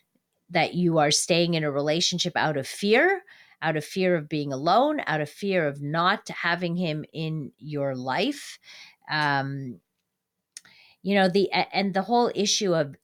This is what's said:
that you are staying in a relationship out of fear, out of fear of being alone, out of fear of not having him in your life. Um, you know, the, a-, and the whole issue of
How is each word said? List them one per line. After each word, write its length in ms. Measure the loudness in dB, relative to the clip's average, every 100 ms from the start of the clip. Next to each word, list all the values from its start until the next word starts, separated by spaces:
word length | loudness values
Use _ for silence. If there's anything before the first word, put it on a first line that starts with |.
| _ _ _ _ _
that 260 | -2 0 2
you 240 | 2 4
are 120 | 2
staying 440 | 2 2 2 2 0
in 80 |
a 80 | 0
relationship 640 | 0 0 0 0 -2 -2 0
out 200 | 0 0
of 120 | -4
fear, 560 | -4 2 4 4 2 -4 -20 -20 _
out 140 | -4 -2
of 80 |
fear 320 | -4 -2 2 0
of 140 | 0
being 240 | -4 -4
alone, 480 | -2 2 4 4 0 -2
out 140 | -2
of 80 | -4
fear 380 | -4 -2 0 0
of 140 | -2
not 480 | -4 0 0 0 -4
having 460 | -6 -2 -2 -2 -2
him 280 | -2 -4 -6
in 400 | -6 -4 -4 -8 -12
your 380 | -8 -4 -2 -4
life. 640 | -2 0 0 -4 -12 -18 -20 -20 -20 _ -6
Um, 680 | -2 0 0 -2 -6 -10 -14 _ _ _ _ _ _ _ -20 -20 -20 -20 _
you 140 | 0 4
know, 140 | 4
the, 200 | 4 2
a-, 240 | 0 0 -2
and 180 | 0
the 100 | 0
whole 280 | 2 2 2 0
issue 400 | 0 0 2 2
of 200 | 0 -4